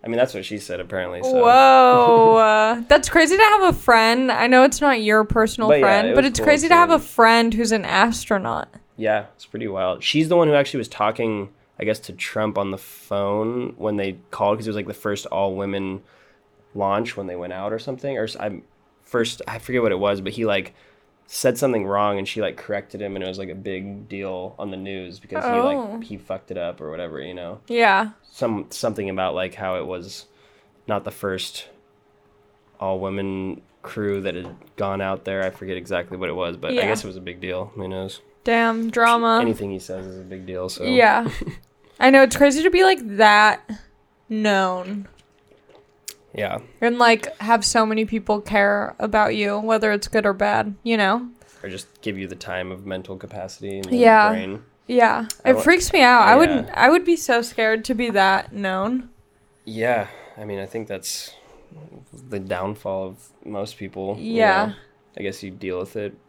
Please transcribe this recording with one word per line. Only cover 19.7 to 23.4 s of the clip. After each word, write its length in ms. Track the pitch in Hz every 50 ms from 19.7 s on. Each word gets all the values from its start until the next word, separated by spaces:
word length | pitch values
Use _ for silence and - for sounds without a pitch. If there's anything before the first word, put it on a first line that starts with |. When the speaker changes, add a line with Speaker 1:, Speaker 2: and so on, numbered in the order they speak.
| 127 123 117
Speaker 1:
what 80 | 107
it 80 | 98 92
was, 200 | 101 101 101 98
but 120 | 95 107 104
he, 120 | 117 113
like, 280 | 107 101 98 92 - _ _ _ _ _ _ _ _ _ _ _
said 300 | _ - - - 127 120
something 280 | 120 143 135 120 110 95
wrong 300 | 98 98 101 104 104 101
and 100 | 98 98
she, 140 | 98 - 110
like, 160 | 104 90 -
corrected 440 | - - - 101 101 101 _ - 101
him, 140 | 104 98 98
and 80 | 95 92
it 40 |
was, 100 | 92 92
like, 100 | 98